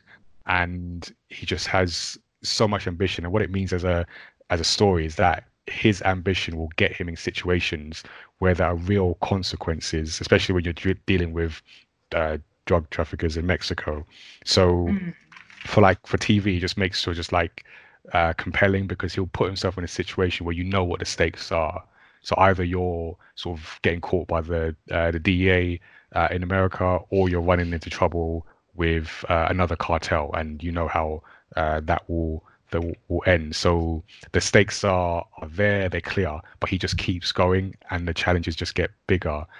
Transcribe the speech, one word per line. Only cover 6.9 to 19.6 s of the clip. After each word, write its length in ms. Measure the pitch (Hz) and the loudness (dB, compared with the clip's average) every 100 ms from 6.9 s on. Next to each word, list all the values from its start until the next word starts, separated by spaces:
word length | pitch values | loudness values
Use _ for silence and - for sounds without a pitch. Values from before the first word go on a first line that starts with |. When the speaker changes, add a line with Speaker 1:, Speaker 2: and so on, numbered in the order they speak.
Speaker 1:
him 160 | - 85 | 0 -8
in 80 | |
situations 880 | 82 - - 87 90 - 80 76 78 - - - - | -8 -8 -4 0 0 0 -6 -8 -14 -16 -20 -20 0
where 140 | 92 | 2
there 140 | 87 85 | 4 2
are 80 | |
real 380 | 87 87 101 90 87 | 0 2 2 2 0
consequences, 1000 | - 98 90 - - 78 - 82 78 - | 0 0 -2 -4 -4 -4 -4 -4 -4 -4
especially 340 | - 101 - | 2 4 4
when 120 | 90 | 0
you're 80 | 85 | 0
dre-, 260 | 82 95 95 | -2 -2 -2
dealing 260 | - 92 85 | 0 0 0
with, 300 | 82 82 78 - - _ _ - | -2 -2 -4 -16 -20 _ _ -4
uh, 240 | 82 80 78 - _ | -2 0 -4 -10 _
drug 240 | - 90 78 | 0 0 2
traffickers 480 | - 80 78 85 80 | -4 -4 -2 -2 0
in 80 | |
Mexico. 600 | 87 87 - 87 - 76 - - - - | 0 0 -2 -6 -6 -6 -10 -18 -20 -12
So 440 | - 101 90 87 87 | 0 6 6 6 2
Speaker 2:
Mm. 260 | 196 170 - _ - - - | 0 -2 -10 _ -20 -20 -16
Speaker 1:
for, 160 | - - | 0 6
like, 240 | 98 90 | 6 6
for 120 | - 95 | 0 -2
T 220 | - 104 | 2 2
V, 180 | 101 87 | 2 0
it 20 | |
just 180 | 90 - | 0 0
makes 280 | 95 - - | -2 -2 -4
it 60 | |
just, 180 | 82 82 | -4 0
like, 320 | 87 85 - - - - _ - | 0 0 -4 -20 -20 -20 _ -2
uh, 220 | 87 82 | 2 2
compelling 540 | 80 - - 101 98 98 | 0 -4 2 4 4 -2
because 260 | 92 90 | -4 -4
he'll 140 | - 90 | -4 -4
put 200 | - 92 | -2 -2
himself 300 | 95 | -2